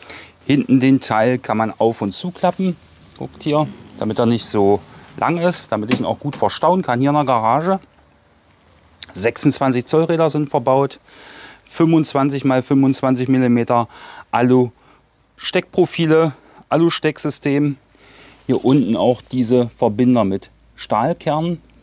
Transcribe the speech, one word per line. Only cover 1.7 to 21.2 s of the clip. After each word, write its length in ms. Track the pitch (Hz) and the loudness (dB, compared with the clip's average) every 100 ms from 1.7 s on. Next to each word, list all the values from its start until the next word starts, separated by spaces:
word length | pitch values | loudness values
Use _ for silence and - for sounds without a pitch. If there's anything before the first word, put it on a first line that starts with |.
| - | 0
auf- 240 | 113 117 | -2 -2
und 100 | 104 | -6
zuklappen. 640 | - 180 - 190 202 190 165 - - - - | -6 -10 -4 -2 0 -4 -4 -12 -20 -20 -14
Guckt 260 | 131 - | -14 -10
hier, 240 | 156 147 151 - - - | -2 0 -2 -6 -16 -8
damit 200 | 107 110 | -4 0
er 80 | 120 | 0
nicht 180 | 117 | 0
so 340 | - 110 101 101 - - - - | -2 0 2 2 -2 -20 -20 -4
lang 220 | 123 170 | -4 0
ist, 340 | 175 175 - | -2 -2 -4
damit 220 | 104 104 | -6 -2
ich 60 | 127 | -4
ihn 40 | |
auch 140 | 90 - | -4 -6
gut 180 | 143 - | -8 -4
verstauen 460 | 104 - 160 185 | -4 0 0 0
kann 180 | 170 123 | 0 0
hier 80 | 139 | 0
in 80 | 147 | 0
der 80 | |
Garage. 560 | 131 120 110 131 170 190 - _ _ _ _ _ _ _ _ _ _ _ - | 0 0 0 0 0 -4 -6 _ _ _ _ _ _ _ _ _ _ _ -16
Sechsundzwanzig 720 | - 107 - 147 - 135 127 120 | -6 -4 -2 -2 0 0 -2 0
Zoll 180 | 156 | 0
Räder 240 | 165 165 160 | 2 0 0
sind 220 | 151 147 | -2 -2
verbaut. 500 | 147 123 131 139 - _ - - - - - | -2 0 0 0 -6 _ -20 -20 -20 -20 -20
Fünfundzwanzig 800 | _ - 165 165 151 143 139 139 | _ 0 2 2 2 0 0 0
mal 180 | 135 131 | 0 0
fünfundzwanzig 680 | 123 135 135 131 131 127 127 | 2 2 2 0 0 0 0
Millimeter 580 | 131 127 120 117 120 113 - - - - | 2 2 2 2 0 -2 -8 -20 -20 -4
Alu-Steckprofile, 2000 | 113 127 127 123 - _ _ _ _ _ - - 185 - - 170 - 165 160 160 127 _ - - | 0 4 4 2 -4 _ _ _ _ _ -16 -6 -4 -2 0 0 0 2 2 2 -2 _ -20 -4
Alu-Stecksystem. 1080 | 147 165 - 156 151 151 - 147 143 147 143 _ _ - - - - | 0 0 0 -4 -4 -6 -4 -2 0 -2 -4 _ _ -20 -20 -20 -10
Hier 180 | - 131 117 | -4 0 2
unten 300 | 143 98 104 | 2 2 0
auch 260 | 107 123 | 0 -2
diese 480 | - 127 113 123 117 | -4 -4 0 2 0
Verbinder 540 | - 120 104 127 123 | -2 -2 0 2 2
mit 260 | 101 98 - _ _ - | 0 -4 -8 _ _ -18
Stahlkern, 840 | - 110 131 175 | -4 -2 -2 -4